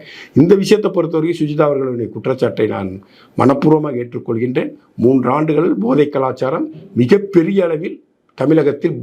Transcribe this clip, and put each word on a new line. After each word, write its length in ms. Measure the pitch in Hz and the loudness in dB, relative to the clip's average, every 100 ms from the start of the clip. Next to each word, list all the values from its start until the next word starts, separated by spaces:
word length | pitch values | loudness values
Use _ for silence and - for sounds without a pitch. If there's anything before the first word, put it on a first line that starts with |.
| - - - | -10 -20 -2
இந்த 200 | 123 165 | 2 4
விஷயத்தை 360 | 196 185 214 202 | 4 4 2 2
பொறுத்தவரைக்கும் 480 | 175 156 160 160 170 | 0 -2 -2 -2 -2
சுஜிதா 220 | 151 147 | -2 0
அவர்களுடைய 500 | 147 139 131 120 107 | 0 0 -4 -6 -8
குற்றச்சாட்டை 560 | 110 127 127 120 - 107 | -6 -6 -2 -2 -2 -4
நான் 240 | 98 95 95 - _ _ - | -4 -8 -10 -16 _ _ 0
மனப்பூர்வமாக 600 | 123 135 156 156 151 123 | 2 2 2 2 0 -6
ஏற்றுக்கொள்கின்றேன். 720 | 120 123 - 113 127 131 302 - _ - | -8 -8 -6 -4 -2 -2 -6 -10 _ 0
மூன்று 340 | 117 135 123 | 2 2 2
ஆண்டுகள் 440 | 143 160 151 170 | 0 0 0 0
போதை 340 | 156 226 147 147 | 0 0 2 2
கலாச்சாரம் 580 | 135 135 113 131 165 311 - - | 0 -2 -2 -4 -4 -6 -10 -6
மிகப்பெரிய 680 | 113 123 196 196 170 165 196 | -2 2 2 2 0 2 0
அளவில் 320 | 175 156 180 - _ _ _ - | 0 -2 -8 -12 _ _ _ -4
தமிழகத்தில் 580 | 131 160 143 - 175 127 | 0 2 2 0 -4 -4